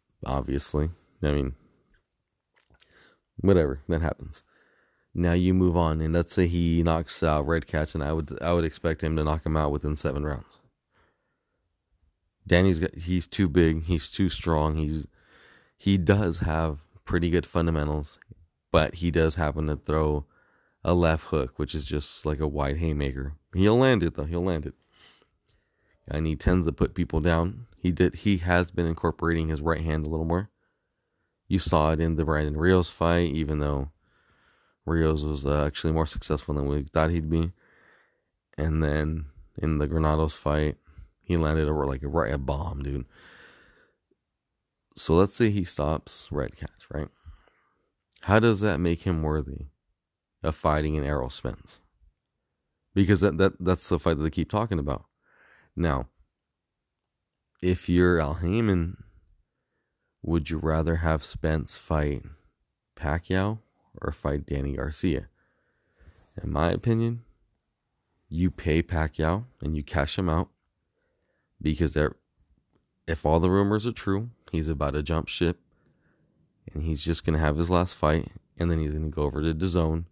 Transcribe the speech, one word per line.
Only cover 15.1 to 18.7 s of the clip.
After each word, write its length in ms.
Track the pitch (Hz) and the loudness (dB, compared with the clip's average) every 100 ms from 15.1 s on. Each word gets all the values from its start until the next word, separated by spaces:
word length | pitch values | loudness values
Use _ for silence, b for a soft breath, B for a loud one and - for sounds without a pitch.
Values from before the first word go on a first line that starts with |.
| b b b b b b _ | b b b b b b _
he 220 | - 98 | 2 4
does 420 | 82 101 95 82 | 4 2 2 -2
have 400 | 82 80 80 76 - - | -2 0 -2 -4 -12 -18
pretty 260 | - 90 85 | -4 0 2
good 160 | 85 78 | 0 0
fundamentals, 760 | 87 85 80 76 76 76 - - - _ _ _ | 0 0 0 -2 -4 -6 -14 -20 -20 _ _ _